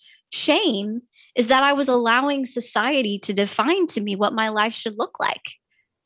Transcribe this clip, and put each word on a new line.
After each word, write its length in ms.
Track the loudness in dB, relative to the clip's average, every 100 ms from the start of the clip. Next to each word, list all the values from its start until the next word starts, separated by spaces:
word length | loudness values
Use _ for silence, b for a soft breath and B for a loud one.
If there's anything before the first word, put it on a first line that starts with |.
| b b _
shame 720 | -4 2 2 2 0 -2 -6 -10 b b -2
is 120 | 2
that 160 | 4
I 100 | 4
was 140 | 2 2
allowing 580 | 2 4 2 2 -2 -4
society 760 | -6 -4 -2 0 0 0 -4
to 140 | -4
define 520 | -2 0 0 0 0 0
to 140 | -2
me 140 | -4 0
what 180 | 0
my 160 | 0 0
life 240 | 0 0
should 240 | -2 -8 -6
look 220 | -6 -4
like 320 | -4 -4 -10 -20 _ _ _ _